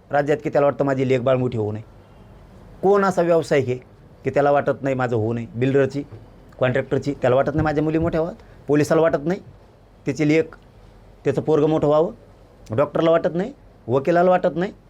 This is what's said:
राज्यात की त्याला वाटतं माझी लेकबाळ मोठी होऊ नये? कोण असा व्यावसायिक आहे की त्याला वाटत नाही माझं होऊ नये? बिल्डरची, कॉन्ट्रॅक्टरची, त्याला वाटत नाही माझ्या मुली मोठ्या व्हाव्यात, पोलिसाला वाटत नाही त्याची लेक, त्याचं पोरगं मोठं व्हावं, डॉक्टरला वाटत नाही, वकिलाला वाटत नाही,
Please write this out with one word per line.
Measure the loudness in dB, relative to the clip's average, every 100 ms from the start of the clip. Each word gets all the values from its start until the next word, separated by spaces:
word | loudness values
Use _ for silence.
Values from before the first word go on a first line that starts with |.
| -4
राज्यात | -2 0 -2
की | -2
त्याला | 0 2
वाटतं | 2
माझी | -2 0 0
लेकबाळ | 0 2 0
मोठी | 0 -2
होऊ | -4
नये? | -6 -12 -20 -20 -20 -20 -20 -20 -20 -20 -2
कोण | 2 2
असा | 2 2
व्यावसायिक | 2 2 2 0 0
आहे | -4 -10 -20 -20 -10
की | -4
त्याला | 0 2
वाटत | 2 0 -2
नाही | -2 -2
माझं | -2 -2
होऊ | -2
नये? | -4 -8
बिल्डरची, | -4 0 2 0 -2 -12 -16 -20 -20 -14 -4
कॉन्ट्रॅक्टरची, | -2 -2 -2 -4 -4 -2
त्याला | 2 2
वाटत | 0
नाही | 0
माझ्या | -2 -2
मुली | -2 -2
मोठ्या | -2 -2
व्हाव्यात, | -4 -8 -20 -12 -2
पोलिसाला | 0 2 2
वाटत | 2 0
नाही | -4 -6 -10 -20 -20 _ _ -12 -8
त्याची | -2 2
लेक, | 2 0 -8 -20 -20 -20 -20 -20 -8
त्याचं | -4 -2
पोरगं | 0 0 2
मोठं | 0 2
व्हावं, | 2 0 -4 -20 -20 -20 -20 -8 -4
डॉक्टरला | -2 0 2
वाटत | 2 0
नाही, | -4 -6 -10 -20 -14 -4
वकिलाला | -2 2 2 4
वाटत | 2 0 -2
नाही, | -6 -8